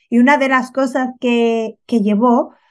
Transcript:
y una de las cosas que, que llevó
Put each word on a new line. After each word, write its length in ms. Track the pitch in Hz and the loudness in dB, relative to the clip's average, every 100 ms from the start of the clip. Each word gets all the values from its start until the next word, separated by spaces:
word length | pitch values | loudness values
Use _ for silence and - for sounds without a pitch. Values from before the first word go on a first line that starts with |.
| - | -2
y 80 | 240 | 2
una 200 | 254 285 | 4 2
de 100 | 269 | 2
las 240 | 262 247 | 0 -2
cosas 380 | 262 269 269 254 247 | -4 -4 -2 -6 -4
que, 560 | 247 233 233 226 220 - - | -2 0 0 -2 -6 -12 -4
que 140 | 233 | -2
llevó 520 | 202 202 247 240 - _ _ | 0 2 2 2 -2 _ _